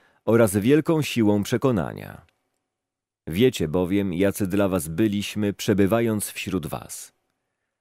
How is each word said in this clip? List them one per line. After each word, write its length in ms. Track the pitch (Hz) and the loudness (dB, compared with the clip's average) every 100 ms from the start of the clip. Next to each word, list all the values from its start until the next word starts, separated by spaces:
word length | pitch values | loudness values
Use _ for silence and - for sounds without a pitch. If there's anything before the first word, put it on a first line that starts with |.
| _ _ | _ _
oraz 320 | - 117 110 101 | 2 4 4 2
wielką 460 | 110 151 156 160 | 2 2 2 0
siłą 400 | 139 120 104 104 | -2 0 2 2
przekonania. 840 | 101 117 135 107 64 50 50 - - _ _ _ _ _ _ _ _ _ - | 0 -2 0 0 -2 -8 -14 -18 -20 _ _ _ _ _ _ _ _ _ -6
Wiecie 420 | 85 127 - 80 | 2 2 2 -2
bowiem, 460 | 90 90 101 98 | 0 0 0 0
jacy 320 | 85 98 - 98 | 0 0 0 -2
dla 220 | 101 98 | 0 0
was 200 | 92 78 | 0 -2
byliśmy, 640 | 80 110 101 98 104 104 | 0 0 0 -6 -4 -4
przebywając 760 | 95 - 98 98 113 117 107 - | -2 0 2 4 2 0 -2 -6
wśród 360 | - 101 92 73 | -10 -6 -4 -4
was. 460 | 64 - - - _ _ _ _ _ _ _ | -8 -10 -16 -18 _ _ _ _ _ _ _